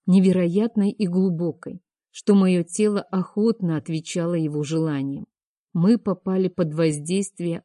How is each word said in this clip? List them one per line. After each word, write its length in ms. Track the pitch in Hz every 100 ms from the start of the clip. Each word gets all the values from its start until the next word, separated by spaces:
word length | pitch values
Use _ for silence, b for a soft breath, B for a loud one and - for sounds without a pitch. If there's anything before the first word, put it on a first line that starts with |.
| -
невероятной 840 | 190 190 185 175 185 226 220 196
и 160 | - 190
глубокой, 760 | 180 190 165 170 - - 185 _ _ _
что 240 | - - 202
мое 280 | 185 180
тело 380 | 165 - 214 202
охотно 760 | - 190 175 - 220 226 175 156
отвечало 560 | 151 160 - 180 170
его 300 | 175 156 147
желаниям. 640 | 143 160 160 139 135 139 - _ _ _ _ 175
Мы 220 | 180 240
попали 500 | - 185 - 185 185
под 260 | 180 160
воздействие 880 | 156 165 147 156 190 196 - 175 170